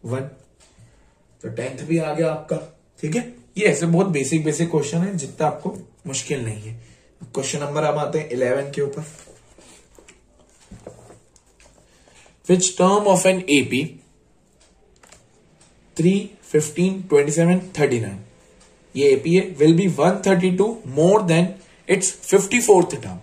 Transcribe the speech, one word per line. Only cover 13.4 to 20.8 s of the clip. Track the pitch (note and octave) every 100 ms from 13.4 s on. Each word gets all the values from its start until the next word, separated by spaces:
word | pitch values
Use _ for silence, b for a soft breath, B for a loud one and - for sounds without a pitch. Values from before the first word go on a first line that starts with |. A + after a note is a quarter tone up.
A | F3+ C#3+ A#2+
P | A#2+ D#3 - _ _ _ _ _ _ _ _ _ _ _ - _ _ _ _ _ _ _ -
three, | E3 G3+ G3+ - - D3+
fifteen, | D3+ - F#3
twenty-seven, | F#3+ F#3 G#3+ C#3+ D3+ E3+ F#3
thirty-nine, | - - C#3+ A#2+ A2+ G2 - _ _ _ _ _ _ B2+
ये | C#3+
एपी | C3 D#3+
है, | F3+ - D3+
will | D#3 E3
be | G3 D3+
one | D#3+ G3+
thirty-two | G3 F3+ F#3 F3+ G#3 A#3